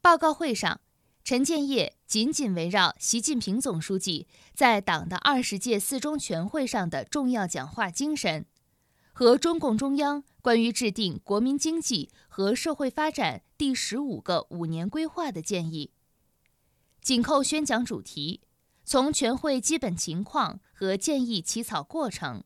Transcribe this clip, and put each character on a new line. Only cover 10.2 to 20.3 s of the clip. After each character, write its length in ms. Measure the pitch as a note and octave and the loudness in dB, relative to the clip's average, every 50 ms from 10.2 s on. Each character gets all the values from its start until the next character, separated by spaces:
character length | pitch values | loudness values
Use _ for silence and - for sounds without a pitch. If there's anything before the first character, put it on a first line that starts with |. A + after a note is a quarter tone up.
| C#4 _ _ _ | -6 _ _ _
关 200 | _ B3+ A#3 A#3 | _ 4 4 6
于 120 | A3+ A#3 A#3 | 4 2 0
制 180 | - B3 A3 | 0 0 -2
定 300 | G3 - A3 F#3 D#3+ - - | 0 0 -2 -2 -4 -6 -4
国 160 | - G3+ G#3 | 0 0 2
民 200 | A#3 C4 C#4 C#4+ | 2 2 0 0
经 200 | - D#4+ D#4+ E4 | 0 0 -2 -2
济 300 | D4+ - B3+ E3 C3+ - - - - | -2 -2 -2 -4 -4 -6 -12 -20 -20
和 280 | _ - - G3 G3 A3 | _ -6 -2 0 0 0
社 200 | B3+ - E4 D4+ | 0 0 -4 -2
会 140 | - D4 C4 | -2 -2 -4
发 220 | A#3+ - D4+ D#4 | -2 0 -2 -2
展 320 | D4+ - A#3+ E3+ B2+ G2+ _ _ _ _ | 0 -2 -2 -2 -2 -6 _ _ _ _
第 160 | - C#4 B3+ | -2 -2 0
十 240 | - - - G3+ B3 | -2 -4 -4 -4 -4
五 200 | C#4+ C#4 G#3 - | -4 -4 -6 -8
个 280 | - - F3+ E3 - _ | -4 -2 -2 -2 -2 _
五 160 | - F3 E3+ | -8 -6 -4
年 240 | D#3+ E3 D#3+ E3+ G3 | -4 -4 -4 -4 -4
规 180 | - D#4 D#4+ | -4 -4 -4
划 240 | D#4 - - E4+ D4 | -4 -4 -4 -6 -4
的 120 | G3+ D#3+ D#3+ | -6 -6 -6
建 280 | - G#3 F3+ E3 D#3+ | -4 -4 -2 -2 -4
议， 200 | D#3+ D#3+ D3 - _ _ _ _ _ _ _ _ _ _ _ _ _ _ _ _ _ _ _ _ _ _ _ | -6 -8 -10 -12 _ _ _ _ _ _ _ _ _ _ _ _ _ _ _ _ _ _ _ _ _ _ _
紧 180 | - - A#3 | 0 2 2
扣 220 | A#3+ - D4+ C#4 C#4 | 2 4 2 2 2
宣 200 | - - D#4 D4+ | 2 0 0 0
讲 220 | - A#3+ A3 B3 | 0 0 0 0
主 160 | - A3+ D#3+ | -2 -6 -8
题， 400 | - - - - C#3+ D3+ F3+ - _ _ _ _ _ _ _ _ _ | -10 -12 -10 -8 -8 -8 -8 -10 _ _ _ _ _ _ _ _ _
从 300 | - - C4+ C4 D4 D4+ | 2 2 4 4 4 2
全 240 | - C#4+ A3+ B3 | 2 2 2 0
会 240 | C4 - D#4 C#4 B3+ | 0 0 0 0 0
基 180 | A3 - D#4 D#4+ | 0 0 0 0
本 160 | - A3+ F3 | 0 -2 -4
情 300 | E3 - - A#3 C4+ D4 | -4 -4 -4 -4 -6 -6
况 360 | - | -4